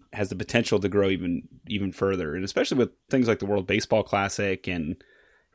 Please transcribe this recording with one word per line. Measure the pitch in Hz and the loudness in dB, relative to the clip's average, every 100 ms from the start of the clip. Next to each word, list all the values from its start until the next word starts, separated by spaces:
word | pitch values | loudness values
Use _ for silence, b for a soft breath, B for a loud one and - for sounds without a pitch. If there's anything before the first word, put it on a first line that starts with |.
| _ | _
has | - 101 | -6 -4
the | 92 | -4
potential | 101 117 117 104 | -2 0 2 2
to | 95 | 2
grow | 101 98 | 2 2
even, | 95 87 87 - - - | 0 -2 -4 -6 -20 -8
even | 101 98 | -4 -4
further, | - 98 95 80 | -2 0 0 -2
and | 80 | -4
especially | 98 - 294 139 | -4 -2 0 2
with | 120 - _ | 0 0 _
things | 135 117 | 2 4
like | 104 | 2
the | 98 | 2
World | 101 92 | 0 2
Baseball | 104 - 110 | 0 2 0
Classic | 98 101 98 - 101 92 - | 2 0 -2 -2 -2 -2 -4
and, | 90 76 92 - _ _ _ _ | -4 -4 -6 -10 _ _ _ _